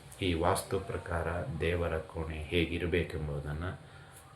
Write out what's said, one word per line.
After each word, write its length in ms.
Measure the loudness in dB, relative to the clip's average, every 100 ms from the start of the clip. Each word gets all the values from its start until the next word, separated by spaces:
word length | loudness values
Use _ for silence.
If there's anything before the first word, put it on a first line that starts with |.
| -14 0
ಈ 120 | 2
ವಾಸ್ತು 460 | 4 4 4 2 -2
ಪ್ರಕಾರ 460 | 0 -4 -2 0 0 0 -2 0
ದೇವರ 380 | 2 4 2 0
ಕೋಣೆ 400 | -2 -4 -4 -4
ಹೇಗಿರಬೇಕೆಂಬುದನ್ನು 1400 | 0 2 4 2 2 2 2 -2 -2 -2 -4 -4 -4 -6 -12 -18 -18 -20 -20